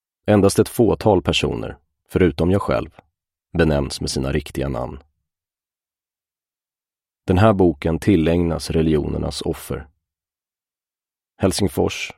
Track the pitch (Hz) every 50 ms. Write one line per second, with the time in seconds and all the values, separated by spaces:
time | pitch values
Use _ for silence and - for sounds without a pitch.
0 | _ _ _ _ _ - 104 104 95 98 - - 104 - - - 120 98 80 -
1 | - 110 101 90 - - - - - 69 64 57 53 - - - _ _ _ _
2 | _ _ - 87 92 85 71 - 82 87 95 101 - - 69 58 - 62 - -
3 | _ _ _ _ _ _ _ _ _ _ - 82 82 78 73 71 69 65 - -
4 | 76 73 - 76 67 67 67 76 - - - 67 67 69 65 60 62 60 - 64
5 | - _ _ _ _ _ _ _ _ _ _ _ _ _ _ _ _ _ _ _
6 | _ _ _ _ _ _ _ _ _ _ _ _ _ _ _ _ _ _ _ _
7 | _ _ _ _ _ - 92 90 104 113 107 95 95 87 80 - - 82 82 80
8 | - - 101 82 78 82 82 87 87 82 80 76 - - 78 80 80 80 78 73
9 | 73 71 71 73 73 78 78 - - 82 80 - - - 76 67 69 - _ _
10 | _ _ _ _ _ _ _ _ _ _ _ _ _ _ _ _ _ _ _ _
11 | _ _ _ _ _ _ _ _ - 95 87 - 104 92 - - 90 87 - -
12 | - - -